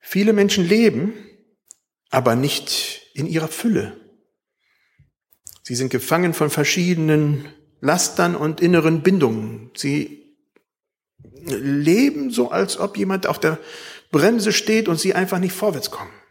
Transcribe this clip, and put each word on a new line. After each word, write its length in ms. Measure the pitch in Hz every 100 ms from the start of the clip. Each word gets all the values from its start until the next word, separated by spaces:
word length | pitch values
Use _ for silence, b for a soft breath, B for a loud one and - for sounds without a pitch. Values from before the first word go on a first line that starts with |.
Viele 320 | - 185 208
Menschen 340 | 208 202 202 170
leben, 460 | 214 226 120 196 226 - _ _ _ _ - _ _ _
aber 260 | 135 123 120
nicht 760 | 143 - - - - - _
in 140 | - 160
ihrer 200 | 160 156
Fülle. 540 | - 233 170 101 - - _ _ _ _ _ _ _ _ _ _ _ _ _ - - -
Sie 60 |
sind 160 | 123 131
gefangen 460 | 123 - 165 180 165
von 160 | 151
verschiedenen 1000 | 156 147 - 180 165 156 151 147 143 - - _ _
Lastern 540 | 135 175 - - 175 156
und 260 | 151 156
inneren 400 | 175 175 156 160
Bindungen. 680 | 170 190 131 110 110 113 117 -
Sie 600 | 139 143 - - _ _ _ _ _ _ _ _ _ _ - -
leben 880 | 170 117 139 143 147 196 277 294 269
so, 220 | 226 240
als 260 | 180 196 -
ob 200 | 170 196
jemand 280 | 190 190 -
auf 140 | -
der 180 | 160 160 B B B B B
Bremse 420 | 151 170 240 208
steht 340 | - - 220 214
und 120 | 160
sie 160 | 190 180
einfach 240 | 190 185
nicht 140 | 185
vorwärts 360 | - 214 151 -
kommen. 240 | - - - _